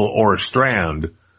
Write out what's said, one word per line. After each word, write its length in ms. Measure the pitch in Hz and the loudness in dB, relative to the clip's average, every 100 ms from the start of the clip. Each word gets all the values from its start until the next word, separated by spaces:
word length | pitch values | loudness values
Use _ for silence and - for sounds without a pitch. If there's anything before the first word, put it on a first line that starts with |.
| 104 | 0
or 240 | - 107 92 | 2 2 2
Strand 720 | - 131 131 113 85 76 78 - _ | -2 0 0 0 -2 -4 -6 -10 _